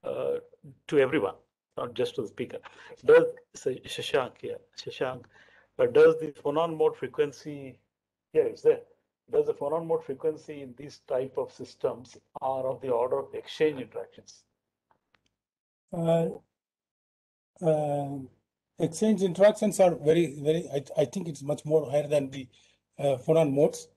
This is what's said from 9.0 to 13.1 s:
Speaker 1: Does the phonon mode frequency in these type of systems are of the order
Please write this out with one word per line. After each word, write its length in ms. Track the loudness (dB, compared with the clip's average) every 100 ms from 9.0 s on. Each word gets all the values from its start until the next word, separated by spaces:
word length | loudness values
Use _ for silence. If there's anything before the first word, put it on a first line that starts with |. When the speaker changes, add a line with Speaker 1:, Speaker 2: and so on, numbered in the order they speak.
| _ _ _
Speaker 1:
Does 140 | 0 0
the 80 |
phonon 320 | -2 -4 -4 -2
mode 180 | -4
frequency 580 | -4 -6 -4 -6 -12 -16
in 120 | -16 -16
these 240 | -18 -18 _
type 280 | -4 -4 -6
of 140 | -8
systems 680 | -10 -18 -6 -4 -4 -14 -20 _ -8
are 240 | -4 -4 -4
of 140 | -6
the 80 | -2
order 300 | 0 2